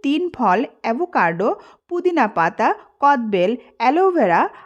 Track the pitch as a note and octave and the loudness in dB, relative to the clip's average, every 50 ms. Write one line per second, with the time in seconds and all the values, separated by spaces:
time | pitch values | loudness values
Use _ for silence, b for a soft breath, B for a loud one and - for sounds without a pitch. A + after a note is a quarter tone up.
0 | - C#4 C#4+ E4 F4+ F4 - - B3+ G3 F3+ G#3 C4+ - - _ - A3+ A3+ B3+ | -4 -4 -2 -2 -4 -6 -4 -2 0 0 0 0 -2 -6 -10 _ -6 -4 -4 -4
1 | F4+ F4+ - A#3 F#3 E3+ E3 E3+ G3 B3+ G4+ B B B B B _ _ F4 F4 | -4 -4 0 0 0 0 0 -2 -2 -2 -4 B B B B B _ _ -8 -4
2 | F4+ F#4 E4+ D#4 A#3+ G#3 - F3 E3 E3+ - - A3 C#4 G#4 G#4+ B B _ _ | -2 0 0 0 0 0 0 -2 -2 -2 0 0 -2 -2 -2 -4 B B _ _
3 | - C#4+ C#4+ C4 A#3 G#3+ G3+ F3+ F3 F#3+ A#3+ B3 B B B - A#3 B3+ C#4+ E4+ | 2 2 2 2 0 -2 0 0 0 0 -2 -4 B B B -2 0 0 2 2
4 | F#4+ F#4+ F4+ E4 A#3 F#3 E3 F#3 C#4+ G#4 B B B | 2 2 2 2 2 2 2 2 0 -2 B B B